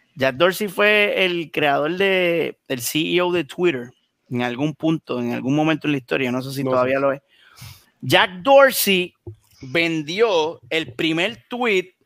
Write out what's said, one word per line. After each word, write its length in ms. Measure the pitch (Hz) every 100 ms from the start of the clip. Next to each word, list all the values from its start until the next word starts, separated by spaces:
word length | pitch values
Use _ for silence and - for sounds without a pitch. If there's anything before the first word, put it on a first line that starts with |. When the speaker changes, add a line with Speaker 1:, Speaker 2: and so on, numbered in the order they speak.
| _ -
Speaker 1:
Jack 180 | 131
Dorsey 320 | 127 175 180 214
fue 580 | 180 208 208 202 -
el 260 | 185 175 156
creador 440 | - 147 139 151 180
de, 640 | 196 185 175 170 135 - -
el 140 | 131
C 340 | 123 151 175
E 60 | 170
O 100 | 180
de 140 | 175
Twitter 480 | 147 - 175 131 123 - _ _ -
en 120 | 123
algún 320 | 123 120 151
punto, 460 | 151 160 165 - 123
en 120 | 120
algún 220 | 120 120
momento 320 | 147 156 156 151
en 40 |
la 60 | 139
historia, 320 | 127 131 131
no 120 | 127
sé 100 | 131
si 120 | 135
Speaker 2:
No 80 | 131
Speaker 1:
todavía 240 | 131 127 135
Speaker 2:
sé. 40 |
Speaker 1:
lo 120 | 139
es. 100 | 135 _ _ _ - - - _ _
Jack 400 | 131 175 208 180
Dorsey 720 | 175 277 269 208 - 190 180 _ - 110 _ _
vendió 1000 | 135 165 165 160 147 185 226 175 156 165 -
el 240 | 160 147
primer 520 | - 165 160 190 233 -
tweet, 460 | 247 240 190 185 _